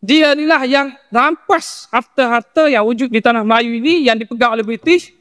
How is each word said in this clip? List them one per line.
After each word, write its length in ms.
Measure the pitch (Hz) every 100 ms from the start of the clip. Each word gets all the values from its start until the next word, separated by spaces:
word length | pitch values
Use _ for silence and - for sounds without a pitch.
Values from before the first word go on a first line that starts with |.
Dia 320 | 196 302 302 285
inilah 320 | 302 311 262
yang 240 | 277 277 254 _
rampas 800 | 220 277 330 _ 330 - - - 233
harta-harta 720 | 240 - 254 233 233 - 311
yang 160 | 247
wujud 240 | 214 240 254
di 160 | 226
tanah 240 | 226 233 214
Melayu 240 | 226 233
ini 320 | 233 254 349
yang 160 | 262 226
dipegang 320 | 220 240 240
oleh 160 | 226 214
British 480 | 226 - 349 - _